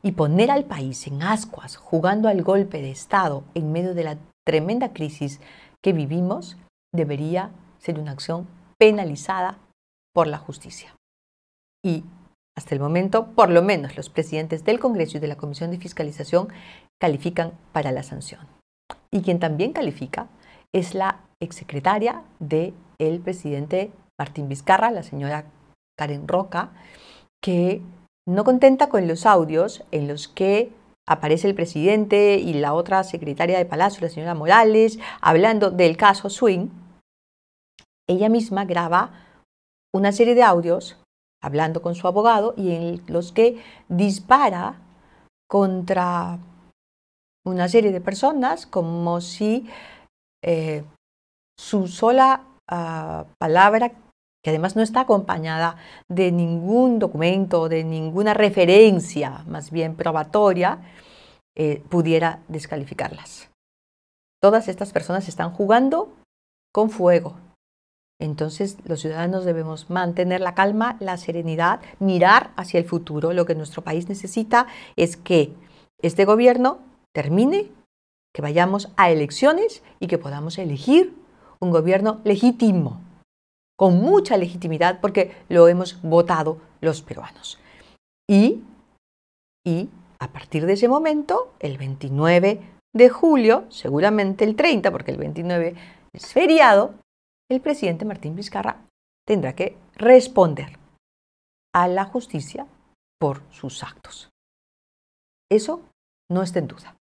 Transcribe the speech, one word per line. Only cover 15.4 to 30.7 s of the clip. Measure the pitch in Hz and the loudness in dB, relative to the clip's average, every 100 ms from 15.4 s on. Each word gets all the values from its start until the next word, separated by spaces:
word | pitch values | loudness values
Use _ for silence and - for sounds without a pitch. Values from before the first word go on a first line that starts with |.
| 147 143 165 | -12 -10 -10
de | 175 | -10
Fiscalización | 180 - 151 147 147 170 208 - - - _ _ | -12 -10 -10 -8 -2 -2 -2 -12 -20 -20 _ _
califican | 175 139 170 175 165 - _ | -2 -2 -4 -4 -6 -8 _
para | 160 139 | -6 -4
la | 131 | -6
sanción. | 135 139 - - - _ _ _ _ - _ | -8 -14 -16 -20 -20 _ _ _ _ -20 _
Y | 202 | -4
quien | 180 175 | -2 -2
también | 170 151 214 | -2 -2 -4
califica | 320 226 151 131 - 233 _ _ _ _ | -4 -6 -8 -12 -12 -12 _ _ _ _
es | 190 180 | -6 -4
la | 190 190 - _ _ | -4 -4 -6 _ _
exsecretaria | 170 - - 143 156 208 226 330 - _ | -14 -14 -12 -4 -2 0 -2 -6 -16 _
del | 151 156 180 185 _ _ 156 170 | -4 -2 -2 -10 _ _ -4 -4
presidente | 175 180 147 143 147 185 202 - _ _ | -8 -10 -8 -8 -4 -4 -6 -12 _ _
Martín | 139 - 143 | -12 -8 -10
Vizcarra, | 139 - 190 226 | -8 0 2 2
la | 214 | -4
señora | 170 143 139 151 151 _ _ _ _ - | -10 -10 -8 -8 -10 _ _ _ _ -10
Karen | 147 143 151 | -8 -8 -4
Roca, | 180 190 175 175 - - - - - _ _ | -4 -4 -8 -10 -14 -20 -20 -20 -20 _ _
que | - 175 175 202 - - _ _ - | -4 0 0 -2 -8 -20 _ _ -4
no | 185 | 0
contenta | 214 254 269 262 285 | 2 6 6 4 2
con | 202 175 | 2 0
los | 165 220 | 0 4
audios | 196 156 156 196 - - | 4 2 0 -2 -4 -8
en | 156 143 | -6 -6
los | 147 - | -8 -12
que | - 190 208 240 | -4 0 0 -2